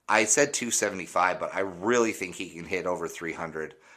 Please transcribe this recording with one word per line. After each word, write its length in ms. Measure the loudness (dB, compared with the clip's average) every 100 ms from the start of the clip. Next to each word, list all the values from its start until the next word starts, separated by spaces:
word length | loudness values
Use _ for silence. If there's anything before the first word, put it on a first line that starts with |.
| 2
I 160 | 4 6
said 280 | 4 4
two 180 | 2 -2
seventy-five, 680 | 0 0 -2 -2 2 2 2
but 160 | -2 -2
I 60 |
really 500 | -4 -2 2 4 4
think 240 | 0 -6 -8
he 140 | -10
can 160 | -10 -4
hit 200 | -2 -2
over 220 | -2 -4
three 260 | -6 -8
hundred. 420 | -6 -6 -6 -8 -10 -20